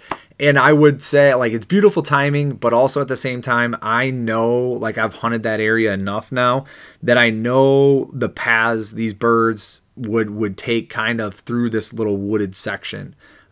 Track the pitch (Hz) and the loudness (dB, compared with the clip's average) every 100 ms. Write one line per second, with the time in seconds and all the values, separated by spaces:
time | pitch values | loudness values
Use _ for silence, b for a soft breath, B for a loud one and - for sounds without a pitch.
0 | B B B B 143 143 131 151 151 143 | B B B B 2 4 6 6 6 4
1 | - 143 143 127 123 113 104 196 208 185 | 0 4 4 4 0 -2 0 4 4 2
2 | 147 143 143 143 143 120 120 117 135 143 | 0 0 2 0 -2 -2 0 2 2 0
3 | 135 131 135 123 120 120 120 117 107 117 | -4 -4 -4 -6 -2 0 0 -2 -2 0
4 | 131 131 117 113 117 123 123 117 110 110 | 0 -2 -2 0 2 0 0 -2 -4 -4
5 | 110 - 117 117 110 110 107 113 110 98 | -4 -4 -4 -2 -2 -2 0 2 0 -2
6 | 98 104 - 131 123 127 139 B B B | -4 -6 -6 -2 0 0 -4 B B B
7 | 120 120 117 110 117 131 135 139 139 139 | 2 4 4 2 0 4 4 6 4 2
8 | - 139 113 - - 113 113 113 104 110 | 0 -4 -6 -4 0 2 2 0 -4 -6
9 | 113 101 117 117 113 107 - - _ - | -6 -2 0 2 0 -2 -8 -12 _ -12
10 | 117 113 104 104 107 95 - 117 - 120 | -4 -2 -2 -4 -6 -6 -4 -4 -4 -6
11 | 113 117 107 95 - 120 120 110 - 113 | -4 -4 -6 -10 -6 -2 -2 -2 -4 -4
12 | 107 101 101 107 101 92 - 101 - 101 | -4 -2 -2 -2 -4 -6 -8 -8 -10 -12
13 | 95 - b b b | -14 -18 b b b